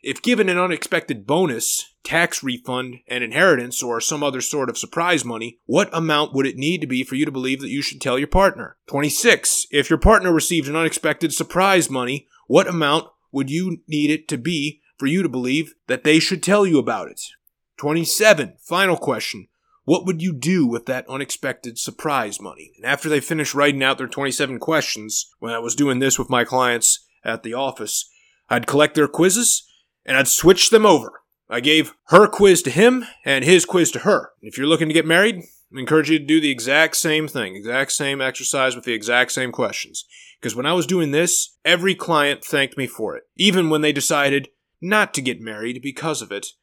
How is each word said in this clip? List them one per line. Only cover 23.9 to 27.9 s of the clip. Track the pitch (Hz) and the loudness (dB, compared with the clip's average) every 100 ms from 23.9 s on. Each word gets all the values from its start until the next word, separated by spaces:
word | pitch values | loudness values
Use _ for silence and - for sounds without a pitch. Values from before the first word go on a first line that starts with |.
| 135 | 0
their | 131 | -6
twenty-seven | - 139 127 143 123 | -6 -6 -2 -4 -4
questions, | - 156 - - 107 - - _ | -2 -2 -2 -8 -8 -8 -8 _
when | 117 | -8
I | 117 | -8
was | 117 | -6
doing | 113 143 127 | -2 0 2
this | 135 131 | 0 -2
with | 123 | -2
my | 127 | -2
clients | 117 127 123 117 - - _ _ | 0 0 0 2 0 0 _ _
at | - 113 | -8 -8
the | 110 | -8
office, | 120 135 - 107 | -6 -6 -6 -8